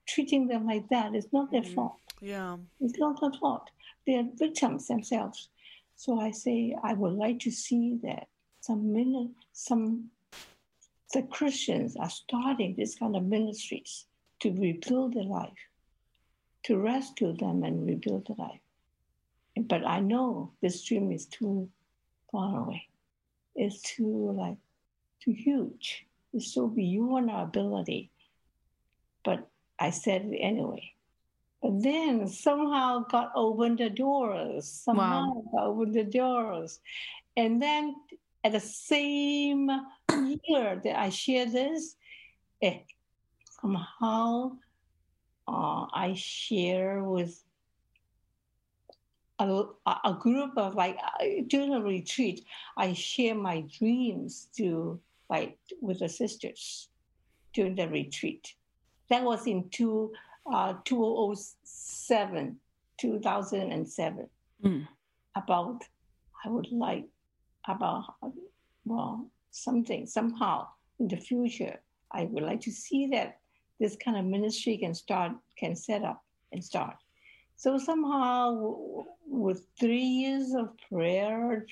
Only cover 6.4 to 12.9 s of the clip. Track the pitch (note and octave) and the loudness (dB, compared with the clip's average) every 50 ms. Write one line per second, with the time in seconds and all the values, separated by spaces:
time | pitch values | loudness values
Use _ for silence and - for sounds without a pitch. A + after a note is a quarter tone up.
6.4 | - B3+ A#3+ A#3 A#3 A#3 - - - G#3+ A3+ G3 G#3 F3 F3+ G3+ G#3 A3 B3 B3 | 0 0 2 2 2 0 0 -2 0 0 0 2 2 2 2 2 2 0 0 0
7.4 | - A#3+ - - - - B3 A#3+ A#3 A#3+ A#3+ A#3 - - - - - - _ _ | -2 -4 -4 -4 -2 0 2 2 4 2 0 -2 -2 -4 -6 -6 -8 -12 _ _
8.4 | _ _ _ _ - - A3+ G#3 G#3+ G#3+ G#3 A3 B3 B3+ C4 C4 A#3+ A#3+ - - | _ _ _ _ -4 -2 0 0 2 2 2 4 4 2 2 0 -2 -4 -8 -12
9.4 | _ _ - - - - B3 A3+ A3 A3 A3+ A#3 A3+ - - _ _ _ - - | _ _ -16 -10 -2 0 2 2 2 2 0 -2 -4 -8 -16 _ _ _ -20 -20
10.4 | - - - _ _ _ _ _ _ _ _ _ _ - - C4+ C4 - - - | -20 -20 -20 _ _ _ _ _ _ _ _ _ _ -2 -2 -2 -2 -2 -2 0
11.4 | D4+ C#4+ C4+ - - - - - A#3 A#3+ - - - F3 - - - - - A#3+ | 0 0 0 0 0 0 0 0 0 -2 -4 -4 -4 -4 -6 -8 -6 -4 -2 0
12.4 | B3 C4+ C#4 A#3+ G3+ F#3 F#3 - G#3+ A3 | 0 0 0 0 0 0 0 -2 -2 -4